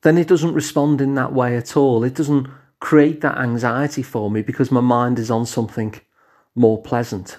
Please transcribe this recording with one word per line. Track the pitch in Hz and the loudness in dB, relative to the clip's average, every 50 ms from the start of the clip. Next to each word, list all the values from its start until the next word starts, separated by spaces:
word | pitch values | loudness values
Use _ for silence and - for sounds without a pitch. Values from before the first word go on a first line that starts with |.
| _ | _
then | 160 156 | 4 4
it | 175 170 165 | 4 4 4
doesn't | 185 165 151 170 180 | 2 2 2 0 -2
respond | 160 135 - - 147 143 147 151 131 | -2 -4 -2 -2 0 2 2 2 0
in | 139 135 139 | 0 0 0
that | 139 127 - - | -2 -2 -2 0
way | 131 123 123 120 | -2 0 0 0
at | 120 117 - - | -4 -4 -2 0
all. | 156 139 135 123 113 117 | 2 2 4 4 2 0
It | 127 127 | 0 -2
doesn't | - 156 143 147 139 131 131 - - _ _ _ _ | -2 -2 0 0 0 0 -2 -12 -20 _ _ _ _
create | - - - 151 147 156 160 151 | -4 2 4 4 4 4 2 0
that | - 147 - | -2 -4 -2
anxiety | - 131 123 117 117 117 120 113 131 143 147 143 - 127 | -2 -4 -2 -2 -2 -2 -2 -2 0 -4 -4 -4 -6 -10
for | - - 120 107 101 | -6 -6 -6 -4 -2
me | 104 107 | -4 -4
because | 104 - 123 - 135 - | -4 -4 -2 -2 -2 0
my | 135 123 | 2 0
mind | 120 123 120 120 120 123 123 120 | 2 2 2 2 2 0 -2 -2
is | 113 107 | -2 -2
on | 120 113 120 | -2 -2 -2
something | 117 - - 117 107 - - 110 107 104 - _ _ _ _ _ _ _ _ _ _ _ | -4 -4 -6 -6 -6 -6 -6 -6 -6 -8 -12 _ _ _ _ _ _ _ _ _ _ _
more | 123 120 110 110 107 | 2 4 4 4 2
pleasant. | - - - 120 120 - - 98 92 - - | -4 -4 -4 -4 -4 -4 -8 -10 -10 -12 -18